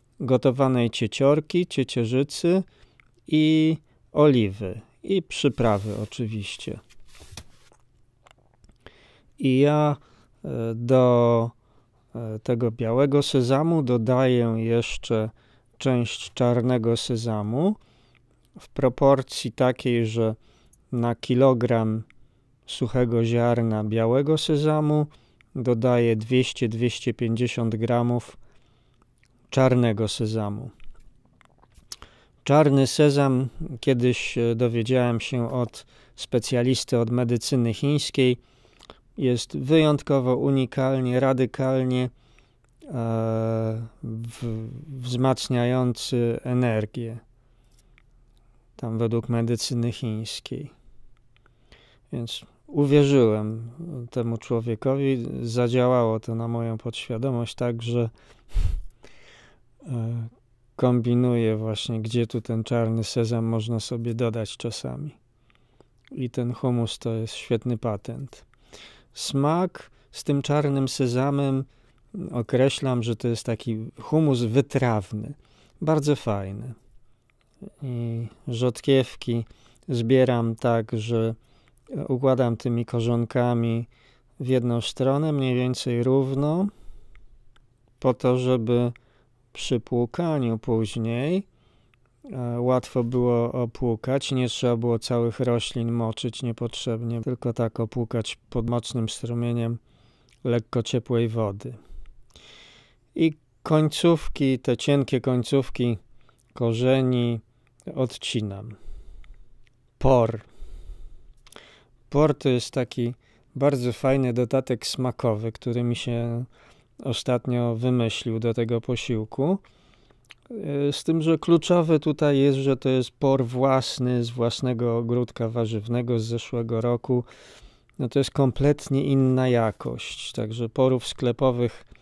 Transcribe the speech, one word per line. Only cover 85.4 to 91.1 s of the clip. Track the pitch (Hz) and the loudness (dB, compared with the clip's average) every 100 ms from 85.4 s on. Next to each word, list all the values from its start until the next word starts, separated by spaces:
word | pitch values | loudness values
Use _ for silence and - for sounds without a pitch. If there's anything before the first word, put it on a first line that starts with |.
| 131 | 0
więcej | 123 127 127 - 120 | 0 0 -2 -2 0
równo, | 123 135 131 135 147 165 202 - - - - - - - - - _ _ _ _ | 2 2 2 0 0 0 -2 -6 -16 -16 -18 -20 -20 -20 -20 -20 _ _ _ _
po | 131 | 0
to, | 123 131 127 | 2 2 2
żeby | 127 127 113 120 120 117 _ _ _ _ _ | 2 2 2 2 0 -4 _ _ _ _ _
przy | - - 123 | -12 -2 -2
płukaniu | - 120 120 - 170 151 120 113 | 0 -2 -2 -2 -2 0 0 -2
później, | - 113 110 120 113 | -2 0 0 -4 -4